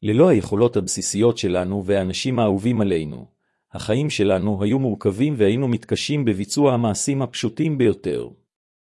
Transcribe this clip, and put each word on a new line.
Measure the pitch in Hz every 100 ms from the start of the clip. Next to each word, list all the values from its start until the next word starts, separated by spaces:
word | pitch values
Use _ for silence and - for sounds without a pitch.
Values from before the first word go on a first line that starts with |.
ללא | 104 113 185
היכולות | 117 85 101 120 107
הבסיסיות | 90 - - 98 117 117
שלנו | 98 90 90 101 92
והאנשים | 98 92 92 131 123
האהובים | 107 98 113 120
עלינו, | 101 82 76 62 60 _ _ _ _
החיים | 90 - 120 147
שלנו | - 101 95 101 98
היו | 104 135
מורכבים | 127 101 107 95 151 131
והיינו | 101 120 131
מתקשים | 117 - 104 - 147 117
בביצוע | 98 101 147 143
המעשים | 120 113 95 - 139
הפשוטים | 123 - 113 135 160 139
ביותר. | 113 - 92 62 60 - _ _ _ _